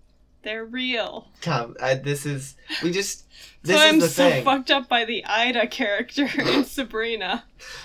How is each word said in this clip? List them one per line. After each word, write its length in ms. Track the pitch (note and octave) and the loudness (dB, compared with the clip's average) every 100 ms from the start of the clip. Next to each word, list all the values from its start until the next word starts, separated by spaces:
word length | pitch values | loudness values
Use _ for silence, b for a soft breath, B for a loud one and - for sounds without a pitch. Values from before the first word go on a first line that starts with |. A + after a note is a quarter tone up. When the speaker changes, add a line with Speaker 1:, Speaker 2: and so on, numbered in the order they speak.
| _ _ _ _ | _ _ _ _
Speaker 1:
They're 220 | G#3+ A3 A3+ | -10 -10 -8
real. 640 | B3 B3+ A#3+ - - - - | -6 -2 -2 -4 -8 -16 -10
Speaker 2:
Com-, 340 | E3+ C3+ A#2 - | -4 -4 -4 -4
I, 140 | B2+ C3+ | -2 -2
this 300 | C#3 C#3+ D3 | -2 -6 -4
is, 300 | C#3 C3 - B B | -8 -10 -16 B B
we 80 | E3 | -2
just, 300 | F3+ G3 - | -2 -4 -8
Speaker 1:
<laughs> 420 | _ - - - | _ -20 -20 -8
So 80 | D#3 | 2
Speaker 2:
this 40 | D4+ | 6
is 40 | |
Speaker 1:
I'm 180 | D#4 D#4 | 6 6
Speaker 2:
the 100 | - | 4
Speaker 1:
so 200 | - C4+ | 6 4
Speaker 2:
thing. 140 | - | 4
Speaker 1:
fucked 280 | C#4 C4+ C4 | 2 2 2
up 180 | C#4 B3+ | 0 2
by 160 | A#3+ A3+ | 0 0
the 180 | A3+ - | -4 -2
Ida 420 | G#3 A#3+ A#3+ A3+ | 0 0 0 -2
character 600 | - A3+ G3+ B3+ - C#4 | -2 -2 -2 -4 -2 -2
<laughs> 40 | D4 | -2
in 280 | C#4+ C#4 B3+ | 0 0 0
Sabrina. 800 | - B3 A3 A3+ A3 F#3 A3 - - B B | -4 -6 -4 -4 -4 -4 -6 -8 -20 B B